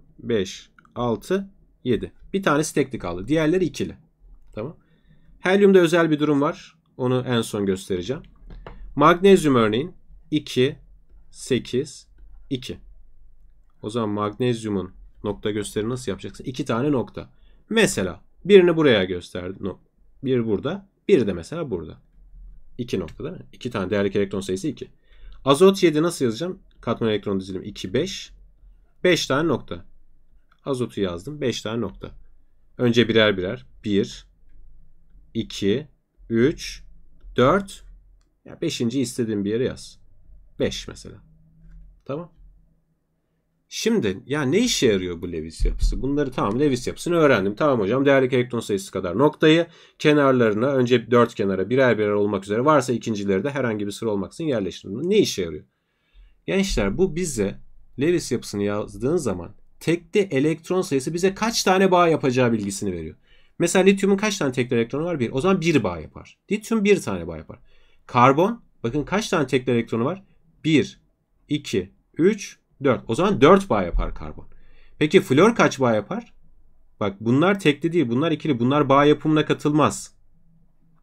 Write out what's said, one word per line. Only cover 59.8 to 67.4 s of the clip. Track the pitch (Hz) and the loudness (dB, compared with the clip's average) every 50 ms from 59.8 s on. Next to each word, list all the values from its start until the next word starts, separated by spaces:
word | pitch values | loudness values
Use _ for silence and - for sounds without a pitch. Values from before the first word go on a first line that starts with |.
tekli | - 156 170 170 - - - 208 | -2 -2 -2 -2 -4 -2 0 0
elektron | 196 196 139 131 143 156 160 160 - - 180 185 | 0 0 0 0 0 0 -2 -2 -4 -4 -2 -2
sayısı | 185 - - 135 127 165 160 | -2 0 -2 -2 -2 -2 -4
bize | 170 180 190 190 | 0 0 -2 0
kaç | - 208 233 226 - - | 0 -4 -4 -2 0 2
tane | 202 185 190 196 190 | 2 4 4 4 4
bağ | 180 175 175 165 | 6 4 4 4
yapacağı | 156 135 - 135 120 127 123 117 | 4 2 0 0 2 2 2 2
bilgisini | 117 104 98 101 98 - 107 98 | 2 0 -2 -6 -6 -6 -6 -6
veriyor. | 87 85 80 80 - _ _ _ _ _ - _ _ - | -6 -6 -10 -12 -14 _ _ _ _ _ -20 _ _ -2
Mesela | 170 170 - 190 180 | -2 0 2 4 4
lityumun | 196 202 196 196 196 196 | 4 4 4 2 0 2
kaç | 190 214 214 208 - | 2 0 -4 -2 -2
tane | 151 135 | -2 -2
tekli | 127 131 120 123 123 | 0 -2 -2 0 0
elektronu | 117 113 117 131 143 160 | 0 0 -2 -4 -6 -4
var? | 180 170 139 | -4 -4 -4
Bir. | 117 - | -4 -4
O | - 135 | -2 -2
zaman | 143 190 196 170 | 2 2 2 2
bir | 156 170 156 117 104 | 2 2 2 2 2
bağ | 92 87 80 | 0 -6 -6
yapar. | 73 - - 78 - - - _ _ - | -12 -14 -18 -20 -20 -20 -20 _ _ -6
Lityum | 190 220 - - 226 220 196 | -6 -6 -4 -2 -2 0 4
bir | 208 196 160 | 4 2 2
tane | - 113 98 87 82 | 2 -6 -6 -6 -8
bağ | 85 82 | -10 -10
yapar. | 78 | -12